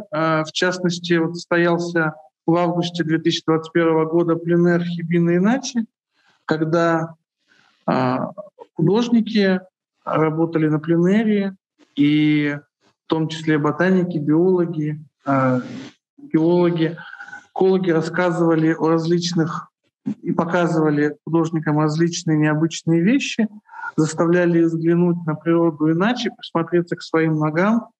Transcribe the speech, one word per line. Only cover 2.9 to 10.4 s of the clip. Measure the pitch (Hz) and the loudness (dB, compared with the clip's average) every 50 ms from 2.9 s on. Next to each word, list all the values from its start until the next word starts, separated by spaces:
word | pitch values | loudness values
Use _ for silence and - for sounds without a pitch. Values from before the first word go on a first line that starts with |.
| - - 165 | -4 -4 -2
две | 165 160 160 | -2 -2 0
тысячи | 160 170 165 - - | 0 0 -2 -2 0
двадцать | - 160 156 160 - - | 0 0 0 -2 -2 -2
первого | 170 165 165 160 160 160 | 0 2 2 2 2 0
года | 160 160 170 170 170 165 | 0 0 0 2 2 0
пленэр | 170 170 165 175 170 175 175 170 170 175 | -2 0 0 2 2 4 4 2 2 0
«Хибина | 175 170 170 170 165 170 170 170 170 175 | -2 -6 -6 -4 -2 0 0 2 2 2
иначе», | 180 185 214 247 269 262 - - 233 220 - _ _ _ _ _ _ _ _ _ _ _ | 2 2 2 0 0 -2 -6 -6 -6 -6 -6 _ _ _ _ _ _ _ _ _ _ _
когда, | - 160 156 160 156 165 170 165 170 165 165 165 165 - _ _ _ _ _ _ _ _ _ _ _ _ _ - | -4 -2 -2 0 0 0 2 2 2 2 0 -2 -6 -10 _ _ _ _ _ _ _ _ _ _ _ _ _ -4
а, | - - 135 127 127 127 - - - - - - - _ - - _ _ | -2 -2 0 0 0 -2 -2 -4 -8 -10 -14 -18 -20 _ -20 -20 _ _
художники | - 160 160 196 226 240 240 240 226 214 202 - 208 196 190 185 185 185 - _ _ _ _ _ _ - | 0 0 2 2 2 0 2 2 0 0 2 0 2 2 2 2 0 -4 -8 _ _ _ _ _ _ -10
работали | - - 151 156 156 156 160 | -4 -2 0 0 0 0 0